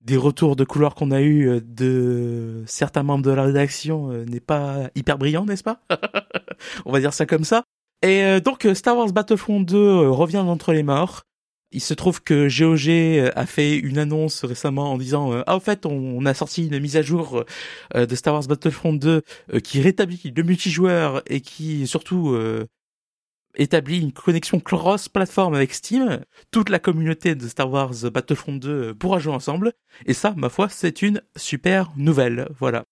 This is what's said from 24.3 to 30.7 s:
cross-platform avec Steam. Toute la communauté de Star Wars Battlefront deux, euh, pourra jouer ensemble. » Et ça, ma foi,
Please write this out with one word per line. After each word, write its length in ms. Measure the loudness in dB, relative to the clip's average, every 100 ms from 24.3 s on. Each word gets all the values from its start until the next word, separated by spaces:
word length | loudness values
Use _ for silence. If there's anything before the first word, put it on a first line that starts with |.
| 0 0 -4
cross-platform 920 | -2 -2 0 0 -2 -2 -2 0 0
avec 200 | 2 0
Steam. 460 | -2 -4 0 0 -2 -8 _ _
Toute 160 | 0 2
la 100 | 0
communauté 560 | 0 0 0 0 -2
de 140 | -2 -6
Star 200 | -4 -2
Wars 260 | 0 -2 -4 -4
Battlefront 400 | -4 -2 -4 -4 -8
deux, 340 | -6 -6 -6
euh, 40 |
pourra 240 | -6 -2 -2
jouer 160 | -2
ensemble. » 380 | -4 -4 -2 -2 -4 _ -14 -2
Et 80 |
ça, 200 | 0 0 -2
ma 120 | -4
foi, 200 | 0 -2